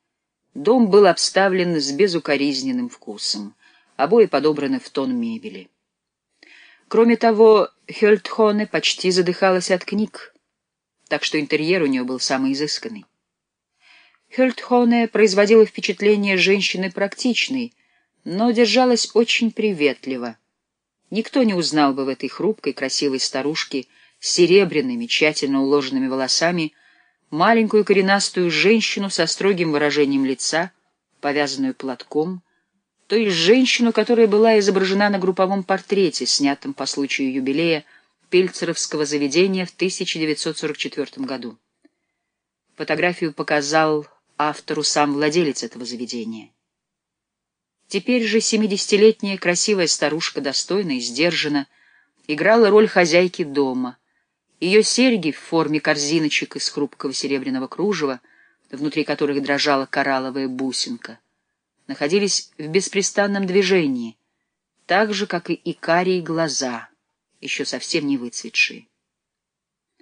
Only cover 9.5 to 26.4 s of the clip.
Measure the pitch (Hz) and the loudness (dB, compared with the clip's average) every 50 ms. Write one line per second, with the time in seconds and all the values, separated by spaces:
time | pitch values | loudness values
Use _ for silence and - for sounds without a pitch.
9.5 | 185 180 175 - 185 180 - - 202 208 214 - - - - - _ _ _ _ | 2 2 0 0 -2 -2 -2 -4 -4 -4 -4 -4 -6 -16 -20 -20 _ _ _ _
10.5 | _ _ _ _ _ _ _ _ _ _ _ - 156 143 - - - 156 147 - | _ _ _ _ _ _ _ _ _ _ _ -6 -6 -4 -4 -2 -2 -2 -2 0
11.5 | 156 151 156 170 190 185 156 139 131 127 123 123 131 123 - - 139 131 135 135 | -2 -2 0 0 0 2 2 0 0 -2 -4 -4 -6 -6 -4 -2 -2 0 0 -2
12.5 | 139 139 151 147 - - - 110 110 101 - _ _ _ _ _ _ _ _ _ | -2 -2 -4 -6 -6 -8 -10 -12 -14 -14 -18 _ _ _ _ _ _ _ _ _
13.5 | _ _ _ _ _ _ _ _ _ _ _ _ _ _ _ _ - 254 262 254 | _ _ _ _ _ _ _ _ _ _ _ _ _ _ _ _ 0 0 2 2
14.5 | - - - - 247 247 240 233 240 233 226 220 - 214 208 190 190 202 208 196 | 0 -4 -2 0 2 4 4 4 4 2 2 0 2 4 4 4 4 4 4 6
15.5 | 226 220 214 - - 208 - - 180 - 202 208 214 208 202 202 190 180 175 190 | 8 8 6 6 2 -6 -6 -6 -4 0 2 2 2 2 2 0 0 2 2 2
16.5 | 202 202 180 - - 180 190 185 - 196 202 202 - - - 247 220 - - - | 2 2 0 -2 -4 -4 -4 -4 -4 -4 -6 -6 -4 -4 -2 -2 0 -2 -2 -4
17.5 | 269 254 233 240 _ _ _ _ _ _ _ _ _ _ - 160 175 202 233 240 | -4 -6 -6 -8 _ _ _ _ _ _ _ _ _ _ -10 -6 -2 0 0 2
18.5 | 214 240 240 214 214 254 254 247 233 226 - - - 220 240 - - - 240 214 | 4 4 2 4 4 2 4 4 2 2 0 0 2 2 2 2 2 0 0 -2
19.5 | - - 214 214 185 147 147 135 120 - - 131 131 120 123 117 113 _ _ _ | -2 0 -2 -2 0 2 0 0 0 -2 -8 -8 -8 -6 -8 -10 -10 _ _ _
20.5 | _ _ _ _ _ _ _ _ _ _ _ - 185 220 220 - - 277 240 220 | _ _ _ _ _ _ _ _ _ _ _ -8 -6 -6 -4 -2 0 2 2 2
21.5 | 185 175 160 143 151 156 147 139 131 135 131 135 131 - 143 127 - - 165 208 | 2 0 -2 0 2 2 2 2 2 -2 -4 -6 -6 -6 -8 -10 -8 -4 -4 -4
22.5 | 214 - - 147 - - 139 131 - - 147 139 131 131 - - - 135 131 147 | -4 -4 -6 -8 -6 -6 -6 -4 -4 -2 -2 -2 -2 -4 -6 -4 -4 -4 -4 -4
23.5 | 156 - - - 139 131 123 _ _ _ _ _ _ - - - - 180 180 160 | -4 -6 -6 -6 -6 -8 -8 _ _ _ _ _ _ -12 -8 -2 2 4 4 6
24.5 | 185 202 190 160 143 151 131 127 120 117 117 117 - - 156 151 151 - 147 135 | 6 4 4 4 0 -2 -2 -2 -4 -6 -4 -4 0 2 2 0 0 0 -2 -2
25.5 | 139 135 135 135 147 143 135 131 135 127 135 131 131 135 131 127 - - | 0 0 2 2 2 2 0 0 -4 -2 -2 -2 -2 -2 -2 -2 -2 0